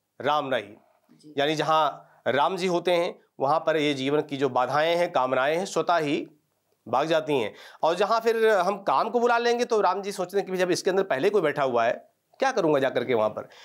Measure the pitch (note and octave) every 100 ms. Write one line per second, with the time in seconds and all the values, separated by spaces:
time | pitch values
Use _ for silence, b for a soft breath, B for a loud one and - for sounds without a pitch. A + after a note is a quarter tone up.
0 | _ - A#2+ D3+ C#3 B2 G#2 G#2+ _ _
1 | _ _ D#3 C#3 D3 D#3 D3+ D#3+ D3 -
2 | b b B2 C3 D#3+ F#3 F#3 F3 F3 F3
3 | F3 - b - C3+ D#3+ E3 D#3 D3 C3+
4 | C3+ D3+ D3+ C#3 C3+ B2 B2 C#3 E3 E3+
5 | F3 C#3+ B2+ C3 C3+ E3 F#3+ - D#3+ E3+
6 | D3 E3+ - _ _ _ _ _ A2+ A#2+
7 | D#3+ D#3+ D3 C#3 G#2 B B B D#3 F3
8 | G3+ A3+ A3+ A3+ A3 G3+ F3+ G3+ F3 C#3
9 | G#3 A#3+ A#3+ A#3+ A#3+ A#3+ A#3+ A3 F3+ F#3+
10 | G3 G3 F3+ G3+ F3+ F#3 F3+ E3 G3 F#3
11 | F#3+ C3 F#3 G#3 D#3 C#3+ C3+ A#2+ A#2 -
12 | - _ _ _ C4 B3 E3 C#3+ C3 B2
13 | A#2+ A#2 G#2+ G#2+ - B